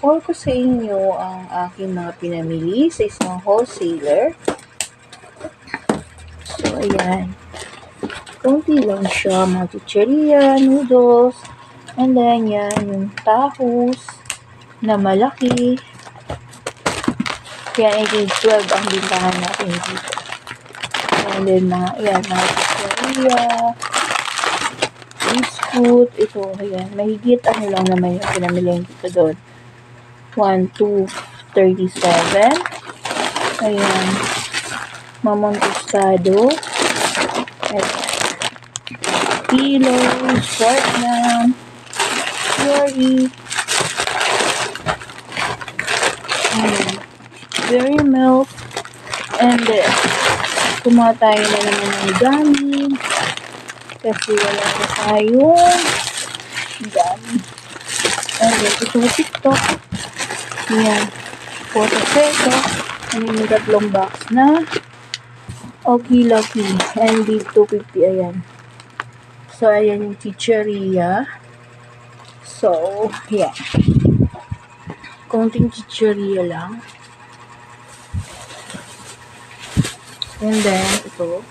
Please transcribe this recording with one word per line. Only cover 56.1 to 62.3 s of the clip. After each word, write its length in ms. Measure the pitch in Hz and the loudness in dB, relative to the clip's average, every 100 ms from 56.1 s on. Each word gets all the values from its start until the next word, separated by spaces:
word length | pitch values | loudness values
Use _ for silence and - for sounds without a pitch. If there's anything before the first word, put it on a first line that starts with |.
| - - - - - - - 214 | -8 -12 -14 -12 -12 -10 -12 -6
gummy. 520 | - - - 233 233 - - - - - - - - - - 226 | 0 0 -2 -4 -4 -4 -18 -18 -18 -10 -4 -2 -2 -6 0 2
And 80 | 220 | 2
then, 120 | 208 - | 0 -2
ito, 200 | 226 247 240 | -2 0 0
TikTok. 520 | - 320 - 269 269 - - - - - - - - - - - | 0 -4 0 0 2 0 -4 -8 -12 -12 -12 -10 -10 -10 -10 -2
Ayan. 360 | 220 220 208 208 - - - - - - | 2 2 2 -2 -8 -16 -16 -16 -14 -4
Forty 280 | 220 214 - - | 0 0 0 2
peso. 400 | 294 294 | 4 4